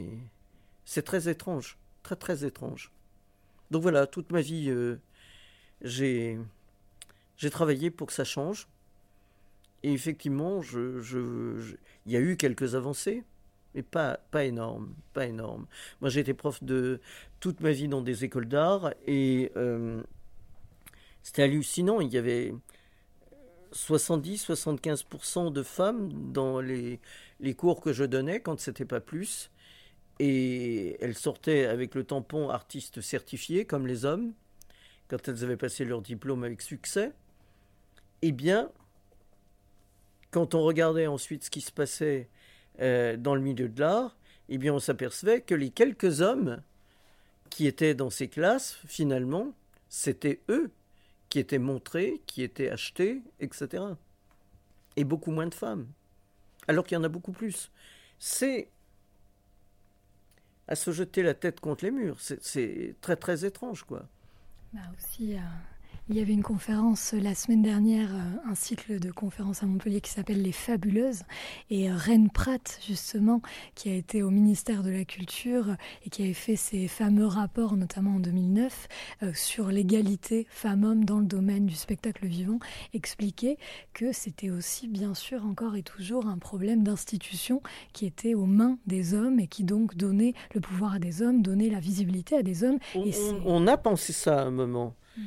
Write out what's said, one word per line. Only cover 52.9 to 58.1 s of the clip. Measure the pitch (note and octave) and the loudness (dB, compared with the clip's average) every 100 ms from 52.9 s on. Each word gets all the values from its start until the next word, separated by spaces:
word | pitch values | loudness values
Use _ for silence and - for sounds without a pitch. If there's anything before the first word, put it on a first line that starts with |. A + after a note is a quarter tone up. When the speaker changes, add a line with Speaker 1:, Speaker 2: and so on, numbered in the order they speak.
| - F#3+ C4 A#3 - | -2 -2 -2 -10 -10
Speaker 1:
et | - | -10
cetera. | - C#3 F#3 G3+ E3+ _ _ _ _ _ - _ _ _ - | -8 -8 -6 -8 -10 _ _ _ _ _ -20 _ _ _ -2
Et | |
beaucoup | C#3 D#3 D#3+ | -2 -2 -2
moins | D#3+ E3+ | -2 -2
de | - | -4
femmes. | - G#3 A#2+ D3 _ _ _ _ _ _ - | -6 -6 -8 -14 _ _ _ _ _ _ 0
Alors | D#3 E3+ | 2 2
qu'il | E3+ | 0
y | |
en | |
a | D#3+ | -2
beaucoup | E3+ F3 | -4 -10
plus. | F#3 A3+ F3+ - _ - - - | -8 -6 -6 -10 _ -20 -20 -20